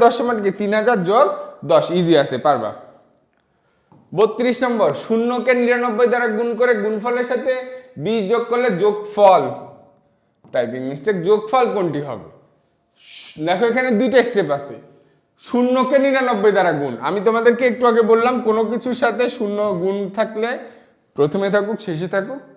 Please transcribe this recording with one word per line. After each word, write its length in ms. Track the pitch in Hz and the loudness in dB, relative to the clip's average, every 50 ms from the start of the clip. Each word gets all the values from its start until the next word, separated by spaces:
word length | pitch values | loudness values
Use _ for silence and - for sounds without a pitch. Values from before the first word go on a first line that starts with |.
| 233 | 4
দশ 100 | 233 233 - | 4 4 4
সমান 180 | 233 240 240 214 202 | -2 -2 -2 0 -2
কি? 80 | 196 190 - | -2 -2 -2
তিন 100 | 208 202 214 | -2 0 0
হাজার 200 | 214 208 240 240 190 170 180 | 0 2 2 0 0 0 2
যোগ 160 | 208 254 294 - - - - - - - - 143 | 4 4 4 4 2 -6 -10 -14 -16 -14 -2 4
দশ, 140 | 165 147 - - 170 180 | 4 4 4 2 0 0
ইজি 140 | 175 165 165 143 139 | 2 4 4 4 4
আছে, 140 | - 131 120 - | 2 -4 -2 0
পারবা। 260 | 151 139 117 110 104 104 - - - - - _ _ _ _ _ _ _ _ _ _ _ _ _ _ _ _ _ _ _ _ _ _ | 0 0 0 -2 -6 -8 -10 -18 -20 -20 -20 _ _ _ _ _ _ _ _ _ _ _ _ _ _ _ _ _ _ _ _ _ _
বত্রিশ 460 | 147 180 220 208 - 240 247 254 233 - 262 | 0 0 2 2 2 0 0 0 0 0 -2
নম্বর, 260 | 240 233 220 185 151 - - - | -2 0 2 0 0 0 -4 -4
শূন্যকে 480 | - 226 226 233 240 247 240 233 262 247 247 | -2 0 0 0 0 -2 -2 0 0 2 2
নিরানব্বই 460 | 240 240 247 240 247 240 214 220 247 214 | 2 2 2 0 0 -2 2 2 2 2
দ্বারা 160 | 240 240 240 226 214 | 2 0 0 -2 -2
গুণ 120 | 214 240 233 226 220 | -2 -2 -4 -2 0
করে 140 | 247 247 233 208 202 | 0 0 2 0 0
গুণফলের 440 | 214 220 208 214 247 247 254 247 247 | -4 -4 -4 -4 -4 -2 -2 -2 -2
সাথে 220 | 262 226 - 269 254 254 254 254 254 - - - - 131 147 | -4 -4 -2 -4 -4 -4 -6 -12 -16 -18 -20 -18 -14 -8 -4
বিশ 160 | 202 226 226 196 185 | -2 -2 -2 0 0
যোগ 120 | 233 240 233 233 | -2 -2 0 -2
করলে 180 | 240 240 254 240 185 165 | -2 0 0 0 0 2
যোগফল 640 | 202 208 202 - - - - 208 202 196 185 156 135 123 117 - - - - - - _ _ _ _ _ _ _ _ _ _ _ _ - - | 0 0 0 -2 -8 -8 0 4 6 8 8 6 4 0 -6 -10 -14 -18 -20 -20 -20 _ _ _ _ _ _ _ _ _ _ _ _ -6 -4
টাইপিং 280 | 131 120 113 120 127 131 131 | -4 -4 -4 -6 -8 -8 -8
মিস্টেক, 260 | 139 147 - 214 202 175 160 | -8 -6 -4 -4 -4 -2 2
যোগফল 380 | 196 214 208 214 - 262 254 247 202 190 | 2 2 2 2 0 0 0 2 2 0
কোনটি 260 | 208 180 165 143 147 147 139 | -2 -2 -2 -4 -4 -6 -8
হবে? 180 | 117 98 82 78 - - _ _ _ _ _ _ _ _ _ _ _ _ _ - - - - - - 156 156 | -10 -12 -12 -18 -20 -20 _ _ _ _ _ _ _ _ _ _ _ _ _ -20 -18 -18 -18 -18 -12 -6 -2
দেখো, 180 | 165 185 185 233 233 | -2 0 0 0 0
এখানে 180 | 226 262 254 254 220 202 | 0 0 0 0 0 2
দুইটা 180 | 262 226 262 247 - | 2 4 4 4 4
স্টেপ 220 | - - 202 170 147 143 | 4 0 -2 0 0 -2
আছে, 180 | 139 - - 113 - - - - _ _ _ _ _ _ _ _ _ - | -4 -4 -12 -16 -18 -18 -20 -20 _ _ _ _ _ _ _ _ _ -12
শূন্যকে 540 | - - 240 247 247 254 262 247 - 294 269 | -4 -2 0 2 2 2 2 2 2 2 2
নিরানব্বই 540 | 269 277 262 269 254 247 233 196 202 208 196 | 2 4 2 0 0 0 -2 2 2 2 4
দ্বারা 180 | 196 180 175 151 | 4 2 2 0
গুণ। 200 | 143 143 131 117 113 | 0 -4 -6 -6 -6
আমি 180 | 127 151 185 208 | -4 -4 -4 0
তোমাদেরকে 420 | 185 226 220 233 226 240 233 240 262 | 0 0 0 4 2 2 2 4 0
একটু 180 | 247 208 247 247 | 0 0 2 0
আগে 140 | 233 226 233 | 2 4 4
বললাম, 340 | 220 208 226 226 233 254 254 233 | 4 4 4 4 4 0 0 0
কোনো 200 | 233 220 214 226 220 | 0 0 0 0 0
কিছুর 320 | 214 240 226 - 254 233 - | -2 -4 -4 -4 -4 -2 0
সাথে 220 | - 233 220 240 247 240 | 0 0 0 0 -4 -4
শূন্য 300 | - - 220 202 208 208 208 208 196 170 | -2 -4 -6 -4 -2 -2 -2 -2 -2 -2
গুণ 180 | 180 190 196 202 202 185 | -2 -4 -4 -4 -6 -6
থাকলে 400 | 196 220 214 220 220 214 226 240 262 - - - - - _ _ _ _ _ _ _ | -4 -4 -4 -4 -2 -6 -4 -4 -4 -8 -10 -18 -20 -20 _ _ _ _ _ _ _
প্রথমে 320 | - 143 151 196 196 196 196 | 0 0 0 0 -2 -2 0
থাকুক, 280 | 196 202 202 208 226 208 | 0 0 0 0 -6 -6
শেষে 280 | - 185 160 156 185 | -6 -8 -6 -6 -6
থাকুক, 320 | 170 202 196 196 240 269 277 - - - | -4 -4 -4 -4 -4 -10 -14 -14 -20 -20